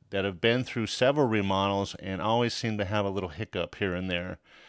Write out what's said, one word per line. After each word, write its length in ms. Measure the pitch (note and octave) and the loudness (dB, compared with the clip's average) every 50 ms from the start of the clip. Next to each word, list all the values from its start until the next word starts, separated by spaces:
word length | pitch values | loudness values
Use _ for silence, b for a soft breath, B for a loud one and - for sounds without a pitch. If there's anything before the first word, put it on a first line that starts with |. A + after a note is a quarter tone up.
| _ _ | _ _
that 120 | - G2 F#2+ | -4 -2 -2
have 160 | G2+ F#2+ E2 | -2 0 2
been 240 | - A2+ A#2 B2+ B2+ | 2 2 4 2 0
through 240 | - - A#2+ A2 - | -2 -4 -4 -2 -2
several 400 | - - B2+ C3 C#3+ D3+ C#3 A#2+ | 2 4 4 4 6 4 4 4
remodels 640 | A2 G#2+ G2 G2 F#2+ F#2+ G2 G2 G2+ G2 G2 F#2+ - | 4 2 2 2 2 2 2 2 0 0 -2 -4 -6
and 260 | - - F#2+ F#2+ F#2 | -8 -8 -6 -6 -2
always 320 | - G#2+ A2+ A#2+ A#2+ A#2 - | 0 0 2 2 2 0 0
seem 240 | - - A2+ G#2+ G#2 | -2 -2 -2 -2 -2
to 80 | G2+ | -2
have 180 | F#2+ G#2+ G#2+ G2+ | 0 0 0 0
a 60 | G2 | 0
little 180 | F#2+ G2 F#2 F2 | 0 -2 -4 -4
hiccup 480 | D2+ - A2 - - F#2 E2+ - - | -6 -8 -8 -6 -4 -4 -4 -4 -4
here 180 | - G#2 F#2+ F2+ | -2 -2 -2 0
and 160 | F2+ F#2 F#2 | -2 -2 -2
there. 300 | F2+ F2 F2+ F#2 F2+ - B B B B B | -2 -2 -4 -6 -8 -12 B B B B B